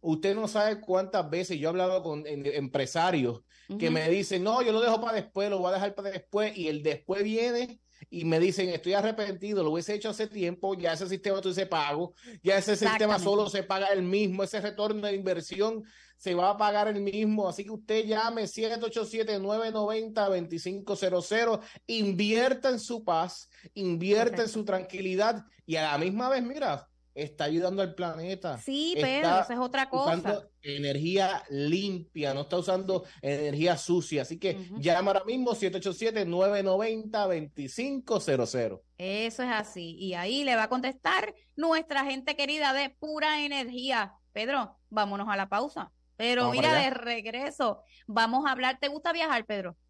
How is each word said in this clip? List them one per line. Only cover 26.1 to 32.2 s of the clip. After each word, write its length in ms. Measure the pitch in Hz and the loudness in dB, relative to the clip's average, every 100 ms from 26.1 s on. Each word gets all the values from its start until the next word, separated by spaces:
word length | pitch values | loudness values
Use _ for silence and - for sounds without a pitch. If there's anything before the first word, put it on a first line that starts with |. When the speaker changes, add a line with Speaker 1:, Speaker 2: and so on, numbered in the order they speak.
| 202 247 | 0 0
Speaker 1:
vez, 140 | 269 | 0
mira, 460 | 240 285 262 143 - _ _ | 0 -2 -2 -2 -6 _ _
está 320 | - 147 - | -10 -10 -4
ayudando 380 | 147 165 180 196 | 0 2 0 0
al 120 | 185 | -2
planeta. 640 | 160 175 160 170 190 180 123 | -2 -6 -4 -6 -6 -6 -6
Speaker 2:
Sí, 360 | 175 277 320 359 | -4 -2 -2 0
Speaker 1:
Está 100 | 262 | 0
Speaker 2:
Pedro, 340 | 269 311 370 | 2 4 4
esa 100 | - | 2
es 60 | 240 | -2
otra 300 | 254 269 262 | -2 0 0
Speaker 1:
usando 440 | 262 285 170 185 208 | 0 2 0 0 -4
Speaker 2:
cosa. 120 | - _ | -6 _
Speaker 1:
energía 800 | 147 143 143 139 160 190 190 185 - | -10 -4 -2 0 2 2 2 0 -4
limpia, 800 | 139 147 175 202 185 165 160 | -2 0 0 0 -4 -8 -4